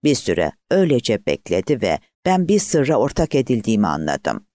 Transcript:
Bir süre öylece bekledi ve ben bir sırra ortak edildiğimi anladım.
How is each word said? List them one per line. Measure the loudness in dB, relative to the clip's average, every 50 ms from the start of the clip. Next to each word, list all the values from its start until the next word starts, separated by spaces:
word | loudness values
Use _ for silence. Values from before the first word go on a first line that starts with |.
| 2
Bir | 2 0
süre | 2 0 -2 0 0 0 -2 -2 _ _ _
öylece | 2 2 2 4 2 0 0 0 -2 -2 0
bekledi | -4 -4 -4 _ -4 -2 -2 0 -2 -2 -2 0
ve | -2 -2 -2 _ _ _ _ _
ben | -2 0 0 2 2
bir | 2 0
sırra | 2 0 0 0 2 2 2
ortak | 0 0 0 0 -2 -4 0 0
edildiğimi | 0 0 2 0 -2 0 0 0 2 2
anladım. | 0 0 -2 -2 -4 -4 -4 _ -6 -6 -6 -10 _ _